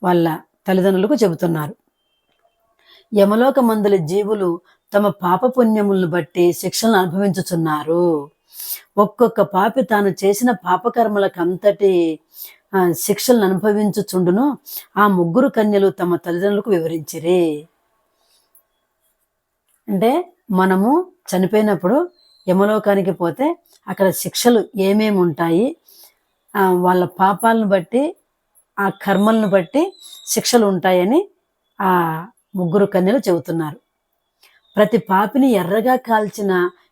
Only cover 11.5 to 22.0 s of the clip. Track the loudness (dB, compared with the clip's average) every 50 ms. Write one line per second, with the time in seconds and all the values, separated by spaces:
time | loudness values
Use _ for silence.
11.5 | -2 0 0 0 2 2 2 2 2 2 0 0 -2 -6 _ _ _ -20 -20 -20
12.5 | -20 _ _ _ -2 0 2 0 0 -2 -2 -4 -4 -2 0 2 2 2 2 2
13.5 | 0 0 0 0 0 0 0 0 -2 -4 -4 -4 -2 -2 0 2 2 2 0 0
14.5 | -2 -6 _ -16 -18 -18 -18 -8 -2 0 0 2 2 2 0 0 0 0 0 0
15.5 | 0 0 0 0 2 2 2 0 0 -2 -2 -2 -2 -4 -4 -6 -4 -2 -2 -2
16.5 | -2 -2 -2 0 -2 -2 -2 -2 -6 -8 -10 -10 -12 -6 -2 0 0 2 2 0
17.5 | -2 -6 -10 -16 _ _ _ _ _ _ _ _ _ _ _ _ _ _ _ _
18.5 | _ _ _ _ _ _ _ _ _ _ _ _ _ _ _ _ _ _ _ _
19.5 | _ _ _ _ _ _ _ -6 -2 0 0 0 0 0 -2 -6 _ _ _ -4
20.5 | 0 0 2 2 2 2 2 2 2 0 0 -4 -8 _ _ -4 -2 -2 0 0
21.5 | 2 2 2 2 0 0 0 0 0 0